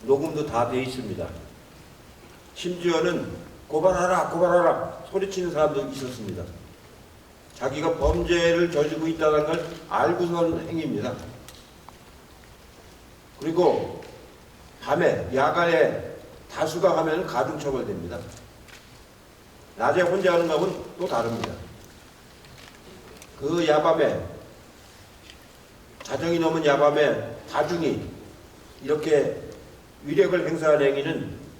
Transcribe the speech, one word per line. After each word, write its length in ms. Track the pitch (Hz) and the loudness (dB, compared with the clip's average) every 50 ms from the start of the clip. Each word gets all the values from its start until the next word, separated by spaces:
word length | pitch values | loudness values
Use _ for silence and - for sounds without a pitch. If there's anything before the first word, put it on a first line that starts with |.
| - | 4
녹음도 420 | 117 139 135 151 165 147 - 110 | 2 2 2 2 -4 -4 -4 -6
다 240 | 107 107 117 120 120 | -2 0 0 0 0
돼 140 | 127 127 131 | 0 -2 -2
있습니다. 440 | 127 - 127 113 104 92 87 - - - - - - - - - - - - - - - - - - - - - - - - - - - | -4 -6 -8 -8 -8 -8 -8 -8 -10 -10 -14 -16 -20 -20 -20 -20 -20 -20 -20 -20 -20 -20 -20 -20 -20 -20 -20 -20 -20 -20 -20 -20 -20 -14
심지어는 760 | - - 175 180 175 175 175 165 156 - - - 123 - - 90 - - - - - - - | -8 -6 -6 -6 -2 0 0 2 2 2 2 0 -2 -4 -6 -10 -12 -14 -18 -20 -20 -14 -4
"고발하라, 600 | 147 156 165 185 180 180 175 185 185 175 - - | -2 4 4 4 4 4 2 2 2 2 2 0
고발하라" 760 | 165 165 180 175 185 208 - - - - - - - - - - | 2 2 4 6 6 6 6 6 4 2 -2 -6 -8 -12 -14 -4
소리치는 400 | - 190 190 196 - 185 180 175 | -2 -2 -2 -2 -2 -4 -4 -2
사람도 380 | 147 147 156 143 - 135 135 135 - | 2 2 2 2 2 0 -4 -4 -6
있었습니다. 500 | - 131 123 - - 110 95 87 90 90 90 - - - - - - - - - - - - - - - - - - - - - | -8 -8 -8 -8 -8 -8 -8 -8 -8 -10 -12 -12 -16 -18 -20 -20 -20 -20 -20 -20 -20 -20 -20 -20 -20 -20 -20 -20 -20 -20 -20 -14
자기가 400 | - 151 147 143 151 156 165 165 | -6 -6 -4 -4 -2 -2 -2 -2
범죄를 760 | - - - 165 175 165 170 175 170 170 170 170 170 175 165 | 2 2 2 2 2 2 2 2 4 4 4 4 4 2 2
저지르고 360 | 160 147 151 151 156 160 160 | 2 2 2 2 0 -2 -2
있다는 380 | 165 160 - 160 151 151 151 147 | -2 -2 2 2 4 4 4 2
걸 200 | 151 170 170 - - - - - - | 2 -2 -2 -4 -8 -10 -14 -10 -4
알고선 800 | - - - 170 175 175 175 170 170 170 170 165 160 - - | -2 0 2 2 2 0 0 -2 2 0 0 0 0 -2 -6
행위입니다. 480 | - 170 160 156 139 113 104 107 123 - - - - - - - - - - - - - - - - - - - - - - - - - - - - - - - - - - - - - - - - - - - - - - | -6 -6 -4 -4 -2 -4 -4 -4 -6 -6 -8 -12 -16 -16 -18 -20 -20 -20 -20 -20 -20 -20 -20 -20 -20 -20 -20 -20 -20 -20 -20 -20 -20 -20 -20 -20 -20 -20 -20 -20 -20 -20 -20 -20 -20 -20 -20 -20 -20 -20 -20 -20 -20 -16 -8
그리고 640 | - 160 165 175 180 147 107 - - - - - - - - - - - - - - - - - - - - - | -6 -2 2 4 4 4 4 2 -2 -6 -10 -12 -14 -16 -18 -20 -20 -20 -20 -20 -20 -20 -20 -20 -20 -20 -20 -16
밤에, 480 | - - 147 160 175 143 - - - - 123 | -4 -2 0 2 4 2 2 0 -4 -2 0
야간에 840 | 131 143 156 165 175 170 170 160 - 147 - - - - - - - - - - - - - | 2 2 2 2 2 2 2 4 4 4 2 2 -4 -8 -10 -12 -14 -18 -20 -20 -20 -20 -16
다수가 460 | - - 156 160 - 175 190 185 165 | -6 -4 -4 -4 -2 2 2 2 2
하면 280 | 156 160 160 156 175 175 | 2 0 0 -2 -2 -4
가중처벌됩니다. 960 | - - - - - 156 147 143 143 135 127 113 - 95 85 85 87 85 85 - - - - - - - - - - - - - - - - - - - - - - - - - - - - - - - | -2 -2 -2 -2 -2 -4 -6 -4 -4 -4 -4 -4 -6 -8 -8 -8 -10 -10 -10 -12 -14 -16 -18 -20 -20 -20 -20 -20 -20 -20 -20 -20 -20 -20 -20 -20 -20 -20 -20 -20 -20 -20 -20 -20 -20 -20 -20 -20 -20 -8
낮에 240 | - - - - 180 | -2 0 2 4 4
혼자 320 | 180 175 180 196 180 180 170 | 4 2 2 2 2 4 4
하는 140 | 170 170 | 4 2
것은 360 | 160 156 147 175 196 170 - - - - | 2 2 0 0 0 -2 -6 -10 -14 -8
또 100 | - 175 | -8 -6
다릅니다. 460 | - 147 120 113 113 117 107 - 107 - - - - - - - - - - - - - - - - - - - - - - - - - - - - - - - - - - - - - - | -2 -2 -2 -2 -2 -4 -4 -6 -8 -8 -12 -14 -18 -18 -20 -20 -20 -20 -20 -20 -20 -20 -20 -20 -20 -20 -20 -20 -20 -20 -20 -20 -20 -20 -20 -20 -20 -20 -20 -20 -20 -20 -20 -20 -20 -14 -8
그 260 | 131 147 165 175 160 | -4 -2 0 0 4
야밤에, 540 | 151 147 151 - 165 160 156 147 113 - - - - - - - - - - - - - - - - - - - - - - - - - - - - - - - - - - - - - - - | 4 4 4 4 4 4 4 4 2 2 -2 -6 -8 -14 -16 -18 -20 -20 -20 -20 -20 -20 -20 -20 -20 -20 -20 -20 -20 -20 -20 -20 -20 -20 -20 -20 -20 -20 -20 -20 -20 -20 -20 -20 -20 -20 -20 -12
자정이 360 | - 135 139 165 170 170 165 | -8 -6 -4 -2 0 0 2
넘은 260 | 165 165 165 160 151 | 2 2 0 2 2
야밤에 720 | 147 139 135 143 147 143 147 147 135 113 - - - - - - - | 4 4 6 4 4 4 4 2 2 2 -2 -4 -8 -12 -14 -14 -8
다중이 520 | - 143 151 160 175 170 160 135 107 101 95 - - - - - - - - - - - - - - - - | -2 -2 0 0 0 -2 0 -2 -2 -2 -6 -10 -14 -16 -18 -20 -20 -20 -20 -20 -20 -20 -20 -20 -20 -14 -2
이렇게 580 | 139 156 151 - 160 156 143 - - - - - - - - - - - - - - - - - | -2 -2 -2 2 4 4 4 4 2 -2 -6 -10 -14 -16 -18 -18 -20 -20 -20 -20 -20 -20 -14 -8
위력을 440 | 143 160 190 190 180 180 175 165 | -2 2 4 4 4 4 0 0
행사한 340 | - - - 160 160 151 147 | 0 -2 0 4 4 4 6
행위는 560 | 143 135 135 143 139 156 185 - - - - - - - - | 4 4 2 0 -2 -4 -4 -6 -6 -8 -10 -14 -16 -18 -20